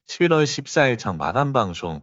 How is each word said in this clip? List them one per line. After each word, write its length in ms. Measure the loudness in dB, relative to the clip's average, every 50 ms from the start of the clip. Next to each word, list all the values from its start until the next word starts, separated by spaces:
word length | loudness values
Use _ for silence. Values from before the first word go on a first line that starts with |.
| _
십일월 380 | -18 -2 0 2 4 4 4 2
십사일 500 | 2 0 -6 -8 -2 2 2 4 4 2
장 200 | -2 -4 -6 -6
마감 340 | -4 -4 -2 0 0 0 2
방송, 500 | 2 0 0 0 -4 -6 -8 -8 -8 -8